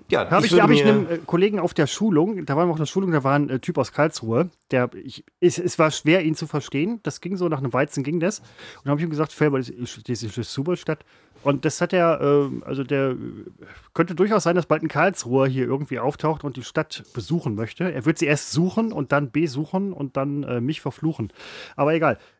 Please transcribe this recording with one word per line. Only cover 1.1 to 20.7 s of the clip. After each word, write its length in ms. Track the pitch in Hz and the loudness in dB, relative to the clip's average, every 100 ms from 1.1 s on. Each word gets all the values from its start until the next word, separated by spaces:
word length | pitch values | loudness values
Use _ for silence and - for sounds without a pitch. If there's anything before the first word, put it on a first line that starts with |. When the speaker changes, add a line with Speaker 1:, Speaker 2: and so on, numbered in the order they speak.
Speaker 2:
äh, 80 | 170 | -4
Kollegen 400 | - 170 202 208 | -2 2 2 2
auf 140 | 170 | -2
der 120 | - 143 | 0 0
Schulung, 600 | - 214 151 180 202 147 | 0 2 2 2 -2 -2
da 100 | 143 | 0
waren 100 | 175 | 2
wir 40 | |
auf 60 | 156 | 0
einer 80 | 147 | -2
Schulung, 260 | 190 190 | -2 0
da 100 | 156 | 2
war 120 | 135 | 2
ein, 160 | 143 143 | 2 2
äh, 80 | 127 | -2
Typ 160 | - 156 | -2 -2
aus 160 | 127 | -2
Karlsruhe, 560 | - 156 - 110 117 175 _ - | 2 0 0 -2 0 0 _ -2
der, 180 | 127 123 | 0 0
ich, 280 | - 131 - - - | -4 -16 -16 -16 2
es, 200 | 175 175 | 2 2
es 200 | 175 - | -4 2
war 120 | 156 | 0
schwer, 340 | - 151 185 | 2 2 4
ihn 100 | 160 | 2
zu 120 | 151 156 | -2 -4
verstehen. 520 | 151 - 139 180 233 | -6 -4 -4 -4 -4
Das 180 | - - | -8 -8
ging 160 | 180 190 | -6 -2
so, 120 | 175 | -2
nach 100 | 147 | -2
einem 160 | 135 | 0
Weizen 300 | 123 147 - | 0 0 -2
ging 160 | 135 170 | -2 0
das. 180 | 170 - | -2 -4
Und 80 | - - - - | -14 -20 -20 -10
dann 80 | 135 | -2
hab 60 | 147 | 0
ich 60 | |
ihm 60 | 170 | 0
gesagt, 220 | 151 156 | -2 -4
"Felber, 260 | - 151 135 | 0 2 2
das 100 | 123 | -4
ist, 400 | - 123 - - | -8 -10 -10 -6
das 140 | 113 | -6
ist 120 | 113 - | -6 -6
eine 80 | |
super 320 | - - 143 175 | -6 -4 -4 -4
Stadt." 240 | - 156 _ _ _ _ | -4 -8 _ _ _ _
Und 240 | 139 139 156 | 0 2 0
das 160 | - | -2
hat 100 | 175 | 0
er, 280 | 185 170 147 | 2 2 2
ähm, 400 | 143 147 139 127 | 4 2 2 -4
also 180 | - 135 | -8 -6
der, 280 | 127 139 135 | -2 -2 -2
äh, 60 | 127 117 104 - - - - _ | -4 -10 -14 -18 -20 -20 -20 _
könnte 220 | - 170 | -2 0
durchaus 300 | 165 202 214 | 2 2 2
sein, 120 | 165 175 | 2 2
dass 80 | |
bald 180 | 156 156 | 2 0
ein 60 | 160 | 0
Karlsruher 580 | 147 180 180 117 131 135 | 2 2 0 0 2 2
hier 200 | 131 120 | 2 -2
irgendwie 320 | 135 147 123 | -2 -4 -4
auftaucht 440 | 123 - 151 151 | -4 -2 -2 -2
und 140 | 147 127 | -6 -10
die 80 | |
Stadt 400 | - - 156 - - | -6 -4 -4 -8 -12
besuchen 440 | 127 95 170 135 104 | -10 -4 -2 -2 -4
möchte. 360 | 113 - 175 | -6 -4 -4
Er 140 | 139 127 | -2 0
wird 100 | 160 | 2
sie 100 | 143 | 2
erst 240 | 151 - | 0 0
suchen 420 | 143 180 226 226 | 0 0 0 -2
und 200 | - 135 | -2 0
dann 180 | 143 139 | 0 0
besuchen 640 | 147 165 127 156 185 196 | 0 0 -2 -4 -2 -2
und 240 | 175 139 139 | -6 -6 -4
dann, 260 | 139 143 | -2 -4
äh, 160 | 139 123 | -4 -2
mich 180 | 123 | -2